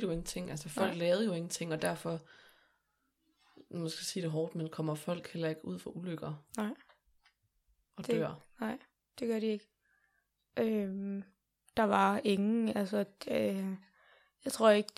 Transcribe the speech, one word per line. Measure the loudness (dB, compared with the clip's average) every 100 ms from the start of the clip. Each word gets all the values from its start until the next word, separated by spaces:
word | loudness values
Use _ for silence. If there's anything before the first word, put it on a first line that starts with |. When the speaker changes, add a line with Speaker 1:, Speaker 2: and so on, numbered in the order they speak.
| 0
Speaker 1:
jo |
ingenting. | -2 -4 -8 -6
Altså, | -8 -6
folk | 0 0
Speaker 2:
Nej. | 2
Speaker 1:
lavede | 2 4 2
jo |
ingenting, | 0 -4 -4 -4
og | 0
derfor, | 0 -2 -4 -6 -8 -20 -20 _ _ _ _ _ _ _ _ _ _ -20 -12
nu | -6 -6
skal | -6
jeg | -6
sige | -4
det | -2
hårdt, | 0 -2 -2
men | -4
kommer | -2 -2 -2
folk | -4 -6 -6
heller | -4 -2
ikke | -2 -6
ud | -8
for | -8
ulykker | -8 -6 -6 -6 -8 -8 -4
Speaker 2:
Nej. | -4 -6 -14 _ _ _ _ _ _ _ _ _ _ -8
Speaker 1:
og | -2
Speaker 2:
Det, | 0
Speaker 1:
dør. | 0 -6 -16 -8
Speaker 2:
nej, | -6 -6 -12 _ _ -6
det | -2
gør | 0
de | 0
ikke. | -2 -6 _ _ _ _ _ _ _ _ -2
Øhm, | 2 2 0 -2 -4 -6 -8 _ _ _ _ 2
der |
var | 4 6 6 4
ingen, | 2 4 4 2 2 0
altså, | 0 0 -2 -6 -2
det, | 2 2 0 -2 -6 -12 _ -20 -20 _ _ -6
jeg |
tror | 6 8
ikke, | 8 4